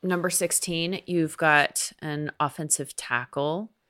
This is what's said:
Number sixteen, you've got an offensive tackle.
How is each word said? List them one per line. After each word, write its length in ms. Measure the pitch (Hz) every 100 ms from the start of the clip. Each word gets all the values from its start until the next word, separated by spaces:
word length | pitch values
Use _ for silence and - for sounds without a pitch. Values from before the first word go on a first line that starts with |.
Number 260 | 185 175 180
sixteen, 720 | - 175 - - 165 170 190 -
you've 320 | 175 156 -
got 560 | 160 147 - - - -
an 340 | 156 147 151 -
offensive 580 | 147 - 151 - 135 -
tackle. 720 | - 120 123 139 147 175 220 _